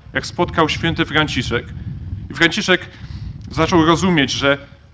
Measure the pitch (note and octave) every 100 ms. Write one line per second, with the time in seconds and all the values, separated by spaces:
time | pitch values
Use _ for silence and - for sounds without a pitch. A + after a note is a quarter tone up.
0 | - C3+ - - E3+ - D3+ - E3 D#3
1 | D#3+ D3+ D3+ C3+ - A#2+ - - - -
2 | - - - - E3 G#3 - F3+ - -
3 | - - - - - D3 D#3+ F3+ D#3+ E3
4 | F#3 E3 B2+ B2+ C#3 C#3+ - - -